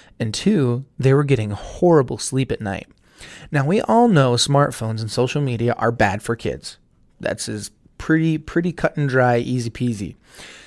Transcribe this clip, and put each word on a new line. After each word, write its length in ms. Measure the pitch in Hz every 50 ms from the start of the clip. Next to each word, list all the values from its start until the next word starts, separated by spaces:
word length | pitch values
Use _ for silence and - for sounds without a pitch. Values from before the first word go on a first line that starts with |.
| - _ _ -
And 120 | 120 110 -
two, 520 | - - 196 220 165 131 120 120 127 135 - _
they 160 | - 120 135 135
were 120 | 147 147
getting 260 | 139 139 117 107 104
horrible 640 | 101 - - - - - 180 175 165 147 127 117 120
sleep 320 | - - - 127 131 131 -
at 120 | - -
night. 260 | 110 98 95 - - - _ _ _ _ _ - - - - - - -
Now, 140 | 156 143 135
we 160 | 147 190 220
all 260 | - - 220 233 240
know 280 | 240 190 147 135 123 120
smartphones 680 | 120 - - 143 143 143 139 - - 113 110 110 110
and 100 | 113 107
social 300 | - 123 123 127 - 147
media 320 | 143 131 120 110 117 120 -
are 180 | - 110 117
bad 320 | 117 113 107 98 92 107 -
for 140 | - 117
kids. 400 | - - - 62 - - - - _ _ _ _ _ _ _ _ _
That's 300 | - - - - - 117
as 220 | 107 104 101 - - _ _ _ _
pretty, 400 | - - - 160 160 160 160 156
pretty 340 | 151 - - - 170 170 180
cut 240 | 156 - - 156 -
and 140 | 151 147 135
dry, 300 | 123 131 123 123 120 120
easy 300 | - - 127 123 117 117
peasy. 460 | - - 127 120 113 98 101 - - - _ _ - - - - - - -